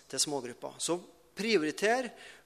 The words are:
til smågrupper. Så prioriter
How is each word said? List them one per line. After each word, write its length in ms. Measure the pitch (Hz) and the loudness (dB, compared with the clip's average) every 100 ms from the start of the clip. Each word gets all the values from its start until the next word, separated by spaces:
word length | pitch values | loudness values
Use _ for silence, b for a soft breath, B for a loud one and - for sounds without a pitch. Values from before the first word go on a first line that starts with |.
| - | -10
til 140 | 135 | -2
smågrupper. 540 | 156 143 120 120 139 - | 0 0 -4 -10 -12 -6
Så 180 | - 175 - - _ - | -2 -2 -4 -20 _ -4
prioriter 720 | 220 202 151 147 202 247 247 - B B | 2 4 2 2 2 2 0 -8 B B